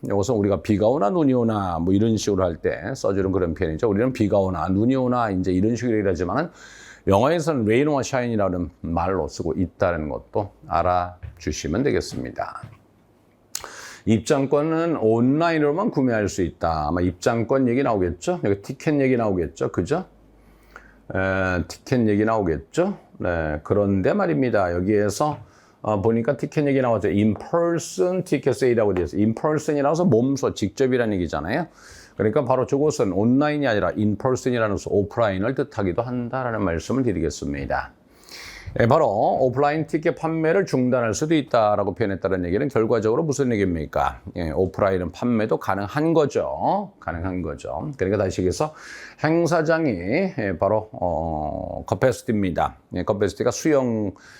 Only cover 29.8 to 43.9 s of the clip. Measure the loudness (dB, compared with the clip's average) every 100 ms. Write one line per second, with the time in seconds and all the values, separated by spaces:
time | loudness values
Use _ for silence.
29.8 | 2 2 4 4 2 0 -2 -2 -4 0
30.8 | 2 2 0 0 -2 -4 -2 -4 -4 -10
31.8 | -20 -20 -10 -2 0 2 2 0 0 2
32.8 | 2 0 0 2 4 4 2 2 0 2
33.8 | 0 0 0 0 0 0 0 0 0 -2
34.8 | 0 0 0 0 0 0 -2 -2 -4 -2
35.8 | -2 -2 -4 -6 -6 -4 -4 -2 0 -2
36.8 | -2 -2 0 0 -2 -4 -6 -6 -4 -4
37.8 | -6 -14 _ -20 -20 -20 -18 -18 -6 2
38.8 | 4 4 4 2 0 2 2 2 2 0
39.8 | -2 0 0 0 -2 0 2 2 2 0
40.8 | 2 2 0 0 0 0 2 2 4 2
41.8 | 0 -2 -2 0 0 0 0 0 0 0
42.8 | 2 2 2 0 0 0 0 2 0 0
43.8 | -2